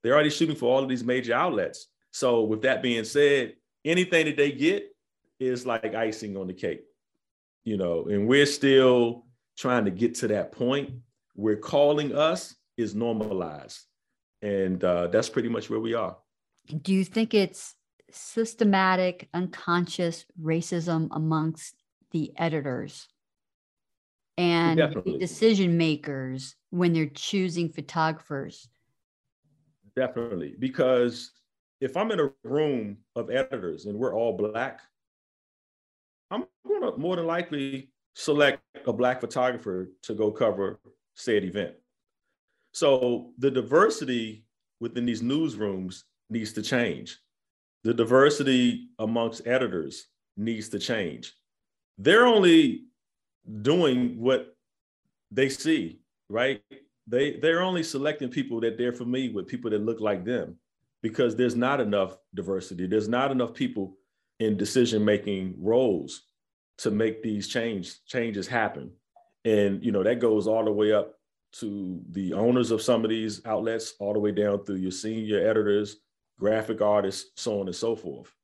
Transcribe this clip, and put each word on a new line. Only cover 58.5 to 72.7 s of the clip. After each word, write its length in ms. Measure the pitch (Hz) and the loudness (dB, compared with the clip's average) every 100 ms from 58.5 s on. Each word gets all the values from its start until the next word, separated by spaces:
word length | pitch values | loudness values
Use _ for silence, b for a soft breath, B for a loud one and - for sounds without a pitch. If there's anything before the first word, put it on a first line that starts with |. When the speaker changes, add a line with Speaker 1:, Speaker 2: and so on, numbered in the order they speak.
| 113 | -2
Speaker 1:
that 160 | 117 113 | -2 0
they're 160 | 123 | -4
familiar 380 | 120 120 127 127 | -2 -4 -2 -2
with, 160 | 104 92 | -6 -6
people 240 | 123 120 | -6 -2
that 100 | 107 | -2
look 200 | 107 110 | -2 -2
like 240 | 107 98 92 | -2 -2 -2
them, 340 | 120 76 - _ _ _ _ | -4 -4 -12 _ _ _ _
because 340 | 113 107 123 107 | -8 0 0 2
there's 200 | 127 117 | 0 2
not 240 | 123 139 | 0 0
enough 380 | 110 101 95 - _ 92 | 0 0 0 -6 _ -10
diversity. 500 | 92 95 - 90 92 | -6 -6 -6 -8 0
There's 220 | 107 107 | 0 0
not 240 | 120 139 | 0 0
enough 220 | 131 113 | 0 -2
people 420 | - 170 107 95 - _ _ _ _ | -2 -6 -4 -8 -10 _ _ _ _
in 180 | 110 101 | -2 0
decision-making 1000 | 107 131 117 110 107 101 104 98 92 - | 0 2 2 2 2 2 0 -6 -6 -4
roles 640 | 95 120 127 87 71 - _ _ _ _ _ - | 0 2 4 0 -4 -14 _ _ _ _ _ -6
to 120 | 110 | -4
make 320 | 104 113 110 | 0 0 -2
these 240 | 113 104 98 | -6 -6 -4
change, 560 | 123 117 104 87 - _ | -4 -2 -4 -8 -16 _
changes 420 | 131 117 101 90 | -6 -4 -6 -4
happen. 440 | 120 107 76 64 - _ _ _ _ 113 | -2 -2 -4 -14 -18 _ _ _ _ 2
And, 360 | 107 101 98 | 4 4 2
you 100 | 120 | 0
know, 100 | 101 | 2
that 160 | 95 120 | 2 2
goes 260 | 120 107 101 | 2 2 2
all 200 | 110 110 | 0 2
the 60 | |
way 200 | 104 107 | 2 4
up 220 | 104 - - _ _ _ | 4 2 -10 _ _ _
to 480 | - 110 101 92 90 - | -12 -10 -8 -8 -10 -10
the 220 | 87 92 | -6 -4
owners 380 | 85 113 123 117 | 2 4 4 2